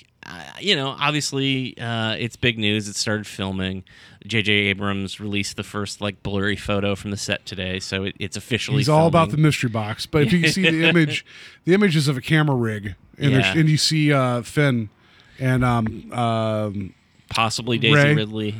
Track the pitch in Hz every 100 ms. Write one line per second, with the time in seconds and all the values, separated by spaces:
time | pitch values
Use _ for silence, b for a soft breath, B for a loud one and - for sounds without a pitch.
0 | _ _ - 85 71 - 175 160 135 -
1 | 147 147 - 135 135 131 127 - 117 117
2 | 110 90 117 - 123 113 104 107 104 98
3 | - 107 101 - 95 95 92 95 - B
4 | B B 101 113 101 104 101 95 101 98
5 | 95 - 104 101 98 - 98 104 98 -
6 | 101 92 98 98 101 98 - 101 101 98
7 | 107 98 - 101 - 92 92 95 - 95
8 | 98 - 104 104 - 120 - 135 131 151
9 | 165 165 160 151 156 - 120 110 104 -
10 | - 156 - 175 156 190 170 160 165 170
11 | 151 - - B B B 156 190 208 156
12 | 139 127 - 156 151 127 113 107 98 -
13 | _ - 143 131 95 160 156 151 - 156
14 | 147 139 127 120 110 151 143 120 107 _
15 | b b b b 131 127 123 120 110 107
16 | - 117 117 113 110 107 107 101 92 -
17 | _ _ - - 113 - 117 117 113 147
18 | 143 147 107 110 107